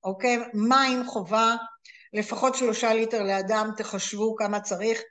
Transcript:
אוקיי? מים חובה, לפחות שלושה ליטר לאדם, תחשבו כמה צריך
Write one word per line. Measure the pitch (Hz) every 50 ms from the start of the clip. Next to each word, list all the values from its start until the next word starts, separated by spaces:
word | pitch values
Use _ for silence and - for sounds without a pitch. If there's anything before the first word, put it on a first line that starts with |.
| -
אוקיי? | 190 196 190 - 247 247 233 226 - -
מים | 208 214 233 254 269 269 262 254 254 247
חובה, | 247 - 220 185 165 208 220 226 226 233 240 - - - _ _ - - - - -
לפחות | - 214 208 - - - 254 262 254
שלושה | 247 254 233 220 226 - 226 220
ליטר | 226 226 220 233 220
לאדם, | 202 196 196 196 190 190 220 214 214 220 214
תחשבו | - 214 - - 190 - - - 202 214 220 220
כמה | 220 214 202 208 208
צריך | 202 - 202 180 208 226 226 220 - -